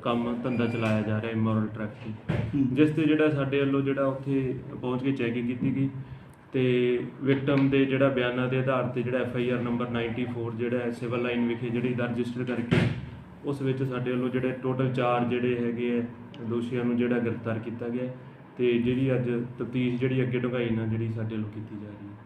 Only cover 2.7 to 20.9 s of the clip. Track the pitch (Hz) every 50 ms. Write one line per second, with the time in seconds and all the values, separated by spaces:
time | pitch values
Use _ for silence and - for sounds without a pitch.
2.7 | 127 127 156 156 151 160 160 151 156 151 156 151 139 139 139 131 135 143 139 139
3.7 | 135 139 135 135 139 139 139 135 131 131 - 143 139 135 135 127 - 131 - -
4.7 | - - - 123 127 127 131 139 135 117 120 117 117 123 117 120 127 - 131 135
5.7 | 131 135 139 135 - - - - - - - - - - - - - 135 127 127
6.7 | 127 123 123 123 123 120 123 120 - - 139 131 139 135 131 139 143 139 135 135
7.7 | 135 135 135 131 131 131 139 139 127 123 123 123 120 127 127 127 131 131 127 131
8.7 | 131 131 139 - - 127 117 123 123 127 120 113 - 127 120 123 123 117 117 123
9.7 | 120 120 123 117 117 117 117 117 110 120 123 113 117 117 113 117 113 110 120 120
10.7 | 120 123 120 117 120 - 131 117 120 120 120 123 120 120 120 117 120 113 123 120
11.7 | 113 120 120 127 123 123 120 120 113 117 120 117 - 127 127 123 123 117 120 -
12.7 | - - - - - - - - - - - - - - - 143 139 135 135 131
13.7 | 131 131 135 131 127 123 120 123 127 123 127 127 120 127 127 127 123 - - 131
14.7 | 127 127 135 131 127 131 123 123 123 120 120 117 123 123 120 123 123 120 120 117
15.7 | 117 117 120 120 120 120 117 117 - - - - - - 120 110 117 120 120 120
16.7 | 127 123 120 120 120 117 120 120 123 120 117 117 113 107 - 113 113 110 - 120
17.7 | 110 117 120 120 120 123 127 127 127 - - - - - - - - - 123 123
18.7 | 120 117 117 123 127 123 135 135 127 117 110 120 120 120 120 - - - 127 113
19.7 | 123 127 123 127 120 120 131 131 131 131 123 113 - 123 123 123 120 127 120 117
20.7 | 113 113 113 110